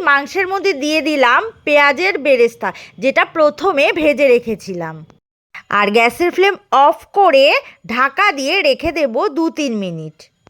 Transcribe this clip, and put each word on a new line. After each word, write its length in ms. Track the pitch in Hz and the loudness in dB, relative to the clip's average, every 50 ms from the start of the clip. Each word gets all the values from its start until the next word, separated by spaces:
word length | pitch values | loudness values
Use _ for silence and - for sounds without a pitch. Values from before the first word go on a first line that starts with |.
| 370 302 | 4 2
মাংসের 380 | 277 277 285 - - 370 381 | 2 0 0 -2 -4 -4 -4
মধ্যে 260 | 359 381 392 311 392 294 | -2 -4 -2 -2 -2 -2
দিয়ে 260 | 269 269 294 311 311 | -2 -2 -2 -2 -2
দিলাম 400 | 269 311 302 285 254 240 247 311 415 453 - _ - | -2 -2 0 2 2 4 2 2 0 -2 -8 _ -2
পেঁয়াজের 520 | 302 294 294 285 285 277 269 359 392 359 | 0 2 4 4 4 2 0 -2 -2 -2
বেরেস্তা, 520 | 320 262 294 269 233 233 233 233 - 220 190 - - - - _ - | -2 0 0 2 2 2 0 0 -4 -10 -10 -10 -10 -18 -20 _ -4
যেটা 240 | 196 269 - 330 359 | -4 -2 0 0 0
প্রথমে 600 | 339 - 330 302 294 294 - 302 403 349 277 285 381 415 339 | 0 0 0 0 0 0 0 -4 -2 0 0 0 0 0 0
ভেজে 260 | 311 302 294 233 294 | 0 0 2 2 2
রেখেছিলাম। 680 | 269 240 240 233 226 214 175 - 196 185 175 165 160 160 160 160 - _ _ _ _ _ _ _ _ - - - - | 2 2 2 0 -4 -10 -10 -10 -12 -10 -10 -10 -10 -12 -14 -20 -20 _ _ _ _ _ _ _ _ -20 -16 -8 -4
আর 180 | - 202 208 202 | -2 0 0 2
গ্যাসের 380 | 208 233 233 240 233 - 339 349 | 2 2 2 2 0 -2 -2 -2
ফ্লেম 240 | 339 - 370 403 392 - _ - | 0 2 0 0 0 -4 _ 0
অফ 260 | - 262 277 302 330 - - _ - | 2 4 4 4 2 0 -6 _ 0
করে 320 | 403 392 359 269 269 269 302 415 554 554 - - _ - | 2 2 4 4 4 4 4 2 0 -2 -8 -18 _ -12
ঢাকা 380 | 170 226 247 262 269 - - 403 415 | -6 -4 -2 -2 -2 0 0 -2 0
দিয়ে 240 | 311 277 262 277 349 392 | -2 -2 -2 -2 -2 0
রেখে 300 | 359 294 254 - 277 339 | 0 0 0 -2 -2 -4
দেব 240 | 294 339 302 247 220 269 359 | -4 -2 -2 -2 -2 -2 -4
দু 180 | 415 277 320 330 330 | -4 -2 -2 -4 -4
তিন 240 | - - 294 262 226 | -4 -4 -6 -4 -4
মিনিট। 400 | 208 196 180 170 160 156 156 - _ - _ _ _ _ | -6 -6 -8 -10 -10 -12 -14 -18 _ -20 _ _ _ _